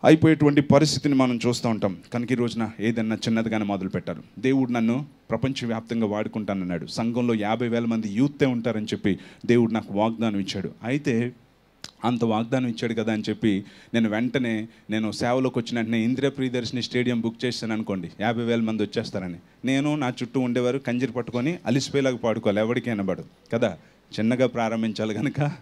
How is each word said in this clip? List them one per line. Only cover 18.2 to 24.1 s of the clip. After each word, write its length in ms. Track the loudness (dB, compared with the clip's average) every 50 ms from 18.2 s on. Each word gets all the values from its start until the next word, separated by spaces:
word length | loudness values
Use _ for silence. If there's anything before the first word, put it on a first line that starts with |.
యాభై 240 | -2 -2 0 0 0
వేల 160 | 0 0 0
మంది 220 | 0 0 0 -2 -2
వచ్చేస్తారని. 560 | -2 -2 -4 -6 -4 -6 -8 -8 -8 -10 -12 -16 -20 _ _ -2
నేను, 320 | 0 0 2 2 0 0
నా 120 | 0 -2 -2 -2 -4 -8
చుట్టూ 180 | -4 -2 -2
ఉండేవారు 380 | 0 0 0 0 0 0 0 -2
కంజీరు 340 | -2 -2 -2 0 -2 -2 -2
పట్టుకొని 460 | -4 -6 -4 -4 -2 -2 -2 -2 -4 -2
అలిసిపోయేలాగా 500 | 0 0 0 0 0 -2 0 2 2 0
పాడుకోవాలి, 440 | 0 0 0 0 2 2 2 2 2
ఎవరికి 300 | 2 2 0 -2 -2 -4
వినబడదు 340 | -4 -2 -2 -2 -4 -4 -6 -16 _ _ _ _ 0
కదా. 240 | 0 0 0 -2 -6 -16 -20 _ _ _ _